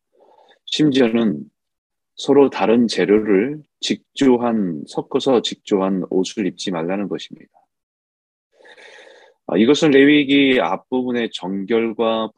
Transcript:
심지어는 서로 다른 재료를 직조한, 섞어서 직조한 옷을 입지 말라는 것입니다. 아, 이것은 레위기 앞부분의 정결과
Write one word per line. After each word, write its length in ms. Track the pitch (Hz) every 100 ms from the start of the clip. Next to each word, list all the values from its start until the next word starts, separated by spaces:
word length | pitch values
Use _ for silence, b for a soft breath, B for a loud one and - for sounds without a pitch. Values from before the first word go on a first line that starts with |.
| _ b b b b b -
심지어는 800 | - 151 131 117 117 113 73 - _ _ _ _ _ _ -
서로 320 | - 139 135
다른 380 | - 98 117 113
재료를 720 | - 87 107 107 98 127 151 - _
직조한, 1040 | - 104 _ - 135 120 120 113 95 76 -
섞어서 560 | - - 135 135 120
직조한 640 | - - - 98 95 95 -
옷을 360 | 95 92 - 101
입지 260 | - -
말라는 360 | 85 85 98 95
것입니다. 420 | 82 - - - _ _ _ _ _ _ _ _ _ _ B B B B B B B B _ -
아, 100 | 85
이것은 360 | 113 147 160
레위기 680 | 135 143 147 135 139 139 127
앞부분의 720 | 85 92 _ 127 127 120 113
정결과 1000 | - 90 98 95 117 113 107 113 113 110